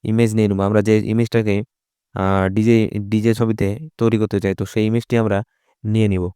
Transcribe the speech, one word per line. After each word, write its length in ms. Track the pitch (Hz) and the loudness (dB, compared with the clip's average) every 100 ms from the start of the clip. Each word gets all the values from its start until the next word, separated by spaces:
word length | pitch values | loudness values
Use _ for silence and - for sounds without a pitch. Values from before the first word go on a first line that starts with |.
ইমেজ 300 | - 113 113 | -2 0 2
নিয়ে 140 | 110 104 | 2 0
নেবো। 140 | 98 | 0
আমরা 200 | 98 107 | 2 2
যে 160 | 104 110 | 2 2
ইমেজটাকে, 580 | 104 110 117 117 107 101 - _ _ _ _ | 2 -2 0 -2 0 -2 -4 _ _ _ _
আহ, 340 | - 95 98 95 | -4 0 2 0
ডিজে, 420 | 101 110 117 110 104 | 2 4 4 2 -4
ডিজে 360 | 101 110 113 | -4 0 0
ছবিতে 540 | 113 113 107 98 104 156 - | 0 -2 0 -4 -4 -14 -2
তৈরি 200 | 117 110 | 0 0
করতে 220 | 107 101 | 0 -2
চাই, 140 | 98 | -2
তো 100 | 95 | -4
সেই 220 | 95 - 107 | -4 -2 0
ইমেজটি 280 | 117 - 117 | -2 0 -2
আমরা 260 | 110 98 - _ _ _ | 0 -2 -4 _ _ _
নিয়ে 240 | 110 110 107 | -2 0 2
নিব। 160 | 92 87 | 0 -4